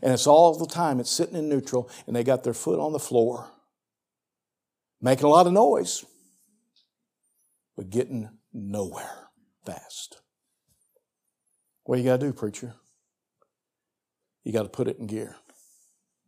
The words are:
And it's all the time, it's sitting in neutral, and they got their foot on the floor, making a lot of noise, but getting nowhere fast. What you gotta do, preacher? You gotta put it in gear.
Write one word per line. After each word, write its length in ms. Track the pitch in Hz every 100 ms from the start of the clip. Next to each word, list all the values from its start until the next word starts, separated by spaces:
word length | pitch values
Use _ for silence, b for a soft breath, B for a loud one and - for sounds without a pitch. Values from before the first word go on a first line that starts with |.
And 120 | 131
it's 120 | 123 -
all 320 | 151 170 160
the 80 | 165
time, 340 | 170 165 127
it's 120 | 120
sitting 240 | - 170 175
in 140 | 151
neutral, 400 | 139 131 127 117 B -
and 80 | 120
they 80 |
got 200 | 120 131
their 100 | 127
foot 260 | 113 - 175
on 140 | 151
the 60 | 151
floor, 520 | - 123 117 120 - - _ _ _ _ _ _ _ _ _ _ _ _ _ _
making 240 | 120 131 147
a 40 |
lot 160 | 160 175
of 80 |
noise, 520 | 190 247 233 180 - - _ _ _ _ _ _ _ _ _ _ _ _ _ _ _ _ -
but 140 | 95
getting 400 | 110 135 127 104 - _
nowhere 720 | - 98 104 95 - - - - _ _ _ -
fast. 560 | 82 - - - - _ _ _ _ _ _ _ _ _ _ _ _ _ _ _ _
What 160 | - 127
you 60 | 127
gotta 200 | 127 143
do, 80 |
preacher? 400 | - 107 98 120 117 _ _ _ _ _ _ _ _ _ _ _ _ _ _ _ _ -
You 60 |
gotta 160 | 110 101
put 180 | - 120
it 100 | -
in 100 | 110
gear. 280 | 110 110 - _ _ _ _ _ _ _ _